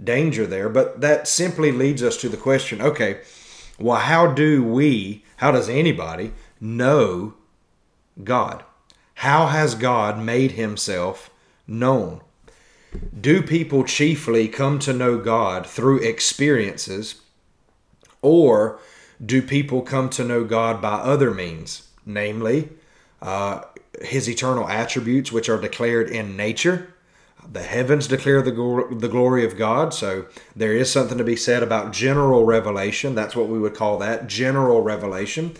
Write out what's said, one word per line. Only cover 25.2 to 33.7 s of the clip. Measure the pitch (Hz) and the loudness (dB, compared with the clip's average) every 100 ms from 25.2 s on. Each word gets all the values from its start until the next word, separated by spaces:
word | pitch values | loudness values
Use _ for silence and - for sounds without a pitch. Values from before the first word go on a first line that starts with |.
| 127 | 0
which | 117 113 | -2 0
are | 110 | -2
declared | 107 - 120 117 113 | -2 -4 0 0 0
in | 117 104 98 | -4 -8 -4
nature? | 107 113 170 180 180 _ _ _ _ _ - | -4 0 0 0 -4 _ _ _ _ _ -16
The | 95 | -12
heavens | 87 113 127 147 117 | -6 -2 2 2 2
declare | 131 143 139 | -2 2 4
the | 123 | 2
gl-, | 113 123 123 123 117 | 0 0 0 -2 -4
the | 117 | -2
glory | 117 127 127 113 | 2 4 4 0
of | 95 | 0
God, | 107 123 156 | 0 2 0
so | 156 101 95 92 - - - | -2 -4 -6 -8 -16 -18 -4
there | 110 | 0
is | 110 127 | 0 2
something | 139 120 120 | 0 0 -2
to | |
be | 117 117 | -2 0
said | - 120 | 0 2
about | 120 101 101 | 2 0 -2
general | 104 131 143 139 127 113 | -2 0 2 4 6 6
revelation. | 113 107 101 98 - 139 117 | 4 2 -2 -2 -4 -4 -4
That's | 107 120 | -4 -2
what | 110 | -2
we | 113 | -2
would | 107 | -2